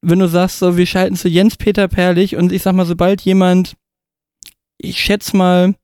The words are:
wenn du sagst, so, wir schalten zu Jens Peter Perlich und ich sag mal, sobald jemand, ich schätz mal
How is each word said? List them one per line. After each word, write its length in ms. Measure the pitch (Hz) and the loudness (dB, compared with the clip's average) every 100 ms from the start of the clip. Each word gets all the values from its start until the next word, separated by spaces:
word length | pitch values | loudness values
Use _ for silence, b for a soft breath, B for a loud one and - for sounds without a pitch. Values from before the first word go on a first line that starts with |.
wenn 180 | 180 175 | 2 2
du 80 | 185 | 2
sagst, 320 | 170 185 - | 0 -2 -2
so, 160 | 180 175 | -2 0
wir 80 | 180 | 0
schalten 300 | 185 185 180 | 0 -2 -2
zu 140 | 185 | -2
Jens 260 | 170 208 - | 2 2 0
Peter 300 | - 208 196 | -2 0 -2
Perlich 480 | - 180 175 196 - | 0 0 2 0 0
und 160 | 180 | -2
ich 120 | 190 | 0
sag 100 | 190 185 | -2 0
mal, 100 | 175 | -2
sobald 360 | 175 180 196 | 0 0 0
jemand, 540 | - 190 180 180 180 - _ _ _ _ _ _ - _ _ _ | 0 2 2 2 -2 -8 _ _ _ _ _ _ -20 _ _ _
ich 220 | - - | -12 -8
schätz 320 | - 202 - | -2 -4 -2
mal 420 | 202 180 180 180 196 | 0 2 2 2 -2